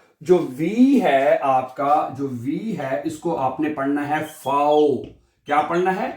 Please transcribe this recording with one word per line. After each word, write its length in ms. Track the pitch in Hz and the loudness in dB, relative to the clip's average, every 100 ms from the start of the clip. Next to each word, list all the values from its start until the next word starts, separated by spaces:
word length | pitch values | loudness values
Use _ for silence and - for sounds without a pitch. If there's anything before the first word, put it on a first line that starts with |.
| _ _ | _ _
जो 140 | 139 180 | 2 2
वी 640 | 147 127 160 214 262 269 | 2 -4 -4 4 4 4
है 380 | 180 139 139 160 | 2 2 2 2
आपका, 760 | 139 131 - - 139 151 - 120 | 2 0 0 -4 0 2 0 -4
जो 100 | 135 | -6
वी 440 | 120 123 170 220 | -6 -6 -6 -6
है 300 | 170 139 170 165 | -6 -4 -4 -6
इसको 280 | 156 175 | -6 -4
आपने 360 | 160 131 131 151 | -2 -2 -2 -4
पढ़ना 320 | 151 135 147 | -4 -2 -2
है 220 | 143 151 | -2 -4
फाओ, 640 | 156 - 131 139 147 151 151 123 104 - _ _ - | -6 -10 -4 0 4 4 4 2 -4 -18 _ _ -4
क्या 140 | 143 | 0
पढ़ना 300 | 147 170 185 | 0 0 0
है, 160 | 190 240 | -2 -4